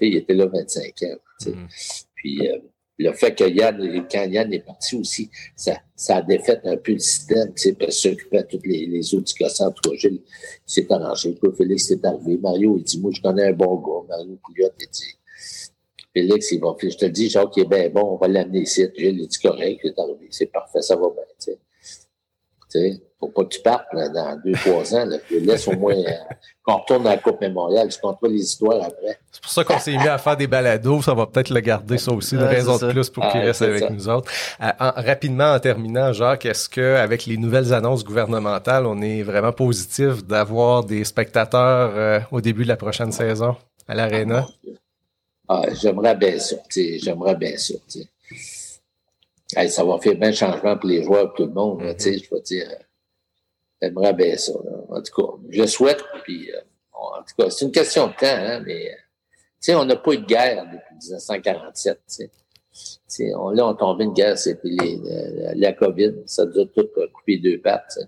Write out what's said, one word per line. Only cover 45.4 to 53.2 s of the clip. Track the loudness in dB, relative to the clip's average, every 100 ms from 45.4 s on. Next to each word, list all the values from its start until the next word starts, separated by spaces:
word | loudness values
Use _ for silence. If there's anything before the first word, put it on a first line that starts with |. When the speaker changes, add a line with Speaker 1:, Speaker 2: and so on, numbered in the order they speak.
| -2
Speaker 1:
Ah, | 0 0
j'aimerais | 0 0 2 2 4
bien | 2 0
ça, | -4 -8 -6
tu | -2
sais, | -2 -2
j'aimerais | -6 -2 0
bien | 0 -2 -6
ça, | -8 -8 -14
tu | -18
sais. | -18 _ -20 -20 -18 -16 -18 -20 _ _ _ _ _ _ -6 0
Hey, | 0
ça | 2
va | 0 2
faire | 2
bien | 4 2
changement | 2 0 0 0 0
pour | 0
les | 0
joueurs, | 4 4 2
pour | 0
tout | -4
le |
monde, | -2 -2 -2
là, | -6
tu | -4
sais, | -2 -2
je | -4
veux | -8
dire, | -6 -8 -8 -14 _ _ _ _